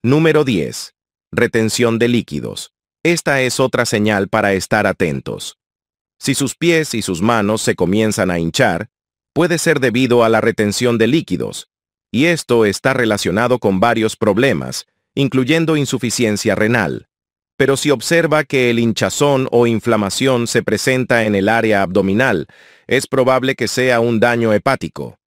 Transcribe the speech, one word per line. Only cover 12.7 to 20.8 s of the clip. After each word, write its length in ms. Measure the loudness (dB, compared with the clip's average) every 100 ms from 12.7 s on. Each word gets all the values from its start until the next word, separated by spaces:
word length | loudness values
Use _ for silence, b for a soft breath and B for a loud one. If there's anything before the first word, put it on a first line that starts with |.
| 2 -2
relacionado 640 | 0 0 0 -2 -2 0 0
con 200 | 0 2
varios 380 | 2 2 -2 0
problemas, 720 | 0 2 2 0 -6 -10 -14 _ _
incluyendo 600 | -4 0 0 0 0 0 0
insuficiencia 800 | -2 -4 -4 0 0 0 -2
renal. 540 | 0 0 0 -2 -6 -14 _ _ _ _ -2
Pero 200 | 0 2
si 140 | 0
observa 540 | -2 0 0 2 0
que 260 | 0 0 2
el 80 | 2
hinchazón 720 | 0 0 -2 0 2 2 2
o 160 | 2 2
inflamación 800 | 0 0 0 -2 -2 0 0 0
se 160 | -2
presenta 640 | 0 -2